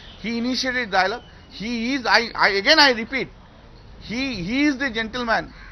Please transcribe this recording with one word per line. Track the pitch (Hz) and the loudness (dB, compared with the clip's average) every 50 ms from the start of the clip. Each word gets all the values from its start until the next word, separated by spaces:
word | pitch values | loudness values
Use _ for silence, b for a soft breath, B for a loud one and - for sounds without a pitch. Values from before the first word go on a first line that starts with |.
| B B B - | B B B -12
He | - 214 233 233 | -8 -6 -6 -4
initiated | 233 247 254 - - 262 247 254 240 202 185 | -4 -4 -4 -4 -4 -4 -2 -4 -4 -2 0
dialogue. | 190 185 190 220 247 - - B B B B | 2 2 2 0 -6 -10 -16 B B B B
He | - - 185 233 240 233 226 240 277 | -16 -12 -8 -6 -6 -4 -2 -2 -2
is, | 269 220 | -2 0
I, | 214 190 220 233 220 - | 4 4 4 2 2 0
I, | - 165 202 | 2 4 4
again | 196 196 196 262 311 320 | 4 4 4 4 6 6
I | 294 269 247 | 6 6 4
repeat, | 220 226 - 269 262 185 - - - - - - - - - - - - - - - | 2 -2 -6 -4 -6 -6 -6 -10 -18 -20 -20 -20 -20 -20 -20 -20 -20 -20 -20 -20 -18
he, | - - 202 247 269 277 247 190 165 | -14 -10 -6 -4 -4 -4 -4 -6 -6
he | 185 240 269 294 | -2 0 2 2
is | 302 277 233 | 2 2 2
the | 285 269 208 | -2 -4 -2
gentleman | 226 220 214 220 254 240 233 220 180 160 - - - - - | -2 -4 -4 -4 -4 -2 0 0 0 -2 -4 -12 -18 -20 -20